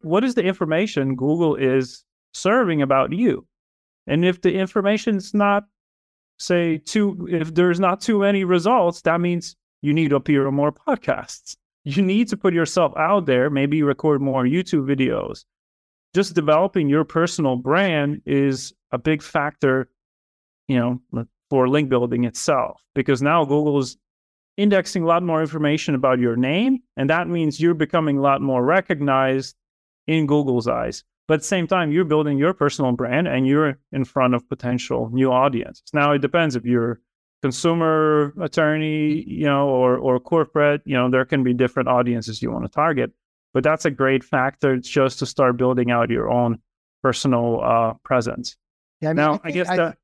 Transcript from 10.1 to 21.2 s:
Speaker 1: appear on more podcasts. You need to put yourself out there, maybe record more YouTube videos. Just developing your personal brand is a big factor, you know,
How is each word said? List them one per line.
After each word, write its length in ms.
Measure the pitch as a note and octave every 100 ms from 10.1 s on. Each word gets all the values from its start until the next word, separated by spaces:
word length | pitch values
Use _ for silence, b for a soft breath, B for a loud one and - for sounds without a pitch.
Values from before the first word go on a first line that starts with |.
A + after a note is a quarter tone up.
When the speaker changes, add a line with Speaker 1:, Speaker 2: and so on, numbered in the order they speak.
| C#3
Speaker 1:
appear 280 | C3+ C#3 C#3
on 60 |
more 200 | C#3 D3
podcasts. 800 | - - A#3+ - - - - - - _ _ C#3+
You 160 | C#3+
need 260 | F#3 G#3 A#3
to 80 | G3+
put 180 | F#3+
yourself 380 | E3 D#3+ F#3 D#3 D#3
out 280 | D#3+ G3+ D3
there, 240 | B2+ C#3+
maybe 340 | C#3 C#3 D#3
record 380 | C#3+ C3 D#3 C#3+
more 220 | C#3 C3
YouTube 420 | B2+ E3+ F3+ D#3 C3+
videos. 600 | C3+ B2+ A2 - - _ _ _ _ _ _ _
Just 200 | F3+ F#3+ E3+
developing 540 | D3+ D#3 F#3+ F#3 C#3+
your 160 | D3+ D#3
personal 500 | E3 E3+ - C#3 B2
brand 640 | B2+ E3+ G3 D3+ C#3+ D3+ C#3+
is 480 | C#3 C#3 C3 - - _
a 60 | B2
big 240 | D#3 D3+
factor, 680 | - D#3+ C#3+ - C3+ C3 B2 _ _ _ _ _ _ _ -
you 100 | B2+
know, 480 | A#2+ B2 - B2